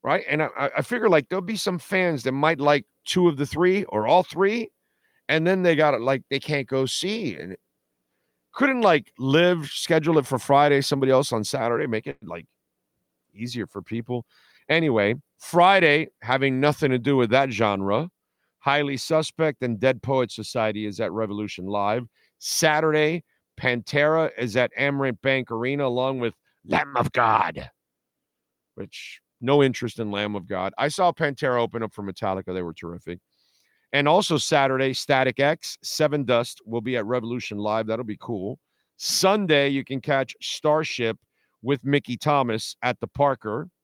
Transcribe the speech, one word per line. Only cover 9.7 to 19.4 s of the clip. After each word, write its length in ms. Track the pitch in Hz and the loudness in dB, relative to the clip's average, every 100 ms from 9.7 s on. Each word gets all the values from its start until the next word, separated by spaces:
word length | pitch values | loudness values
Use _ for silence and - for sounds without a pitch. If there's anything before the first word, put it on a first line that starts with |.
| - - 160 156 160 | -10 0 2 4 2
it 80 | 135 | 2
for 140 | 127 | -4
Friday, 400 | - 143 147 143 | 4 4 6 4
somebody 320 | 139 139 131 | 2 0 4
else 220 | 131 135 | 4 2
on 100 | 113 | -2
Saturday, 440 | 104 135 117 117 147 | -4 -4 -2 -2 -2
make 200 | 113 - | -6 -8
it, 100 | 135 | -14
like, 220 | - 85 - _ _ _ _ _ _ _ _ | -14 -14 -16 _ _ _ _ _ _ _ _
easier 340 | 101 120 120 98 | -12 -10 -6 -8
for 140 | 101 | -10
people? 440 | 87 117 117 123 - _ _ _ _ | -8 -8 -6 -8 -8 _ _ _ _
Anyway, 460 | 156 160 113 101 131 _ _ | 0 2 2 2 0 _ _
Friday, 680 | - 170 175 196 165 147 156 _ | -2 4 6 6 6 4 0 _
having 400 | 117 131 139 131 | -4 0 0 2
nothing 280 | 143 147 143 | 0 2 0
to 60 | 127 | 0
do 200 | 117 139 | 2 2
with 140 | 120 | 4
that 180 | 127 139 | 4 2
genre, 600 | 107 110 98 98 107 170 _ _ _ _ _ | 2 0 2 0 -2 -2 _ _ _ _ _
Highly 360 | - 147 143 135 | -2 0 0 -4
Suspect 680 | - 160 156 - | 0 0 0 -2